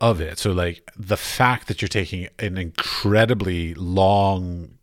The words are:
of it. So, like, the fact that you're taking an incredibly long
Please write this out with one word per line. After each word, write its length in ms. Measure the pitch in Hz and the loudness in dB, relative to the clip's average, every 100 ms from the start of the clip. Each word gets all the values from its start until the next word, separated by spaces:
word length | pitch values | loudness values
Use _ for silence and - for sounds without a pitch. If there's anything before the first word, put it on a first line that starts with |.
of 220 | 117 92 | 0 0
it. 160 | 80 80 | -4 -4
So, 140 | 107 | -2
like, 380 | 90 87 85 - - | 0 -2 -6 -14 -14
the 220 | 95 107 | -4 -4
fact 500 | - - 127 120 - | -2 2 2 2 -4
that 140 | 104 | -4
you're 60 | 98 | -2
taking 380 | 107 90 90 90 - | -2 -4 -6 -10 -8
an 180 | 101 92 | -6 -4
incredibly 1160 | 85 - - - 101 107 113 117 95 87 82 | -6 -6 -6 -2 2 4 4 2 0 -2 -4
long 960 | 82 87 95 95 101 98 95 90 87 85 - | -6 -2 4 6 6 4 2 -2 -6 -10 -12